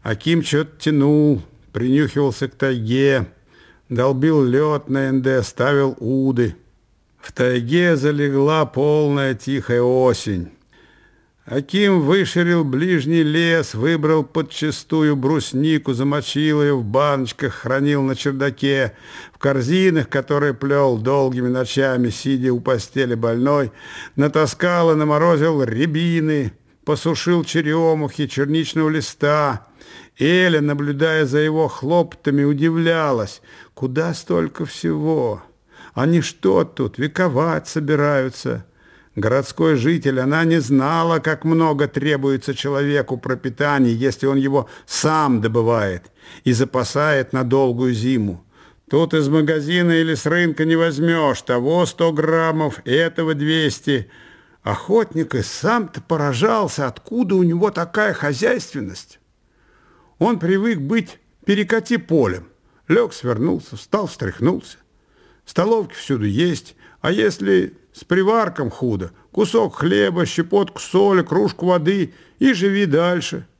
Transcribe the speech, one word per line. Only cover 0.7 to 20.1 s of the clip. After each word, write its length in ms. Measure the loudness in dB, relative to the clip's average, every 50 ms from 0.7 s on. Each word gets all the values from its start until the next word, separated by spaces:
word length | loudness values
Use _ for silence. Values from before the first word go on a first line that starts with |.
| -10
тянул, 640 | -4 -2 0 2 2 4 4 4 4 4 4 2 0 -2 -12 -20 -20 _ -12
принюхивался 760 | -6 -4 0 2 2 2 2 0 0 0 0 0 -2 -4 -6
к 80 | -8 -4
тайге, 720 | _ -2 -2 -2 -2 -2 -2 0 2 2 2 2 2 -2 -4 -10 _ _ _ _ -20 -20 -20 _ _ _ _
долбил 540 | -2 0 0 0 0 2 2 2 4 4 2
лед 460 | 4 2 2 2 2 0 -2 -4 -4
на 180 | -2 -2 0 0
Н 120 | 0 0
Д, 200 | 0 2 0 0 -2
ставил 520 | -2 -4 -2 0 2 2 2 2 0 -2 -4
уды. 560 | -4 -2 -2 0 0 0 2 0 0 -2 -2 -8 _ _ _ _ _ _ _ _ _ _ _ _
В 120 | -20 -16
тайге 640 | -4 -2 0 0 0 0 -2 0 0 2 4 4 2
залегла 680 | 2 2 0 0 0 0 0 2 2 2 2 2 2 0
полная 680 | 0 0 0 0 2 2 2 2 2 0 0 0 -2 -2
тихая 480 | -4 -4 -4 -4 -4 -2 0 0 2
осень. 720 | 2 2 4 4 4 4 2 0 -2 -4 -4 -4 -6 -10 -14 _ _ _ _ -20 -20 _ _ _ _ _ _ _ _ _ _ _ _
Аким 540 | -6 -6 -6 -6 -2 0 2 4 4 4 4
выширил 640 | 4 4 2 2 2 0 0 0 2 2 2 0 0
ближний 580 | 0 0 -2 0 0 0 0 0 2 2 2
лес, 520 | 2 2 2 2 2 2 2 0 0 -4 -4
выбрал 500 | -2 0 0 0 0 2 2 2 2 0
подчистую 960 | -2 _ -6 -6 -6 -6 -4 -4 -4 -4 -6 -6 _ 0 2 2 2 2
бруснику, 760 | 0 0 0 0 0 -2 -4 -4 -2 0 0 0 0 -2 -4
замочил 680 | -4 -2 -2 -2 -2 -2 -4 -4 -4 -2 0 0 2 2
ее 160 | 2 2 0
в 80 | 0 -2
баночках, 680 | 0 0 2 2 2 0 0 -2 -6 -6 -6 -6 -6 -6
хранил 480 | -6 -4 -2 -2 0 2 0 0 0
на 140 | 0 -2 -2
чердаке, 760 | -2 -4 -4 -2 0 -2 -4 -2 -2 -2 0 2 2 0 -2 -4 -12 -20 -20 -20 -20 -20 -20 _
в 60 | _
корзинах, 680 | -2 0 0 0 0 0 2 4 4 4 2 2 -2
которые 460 | 0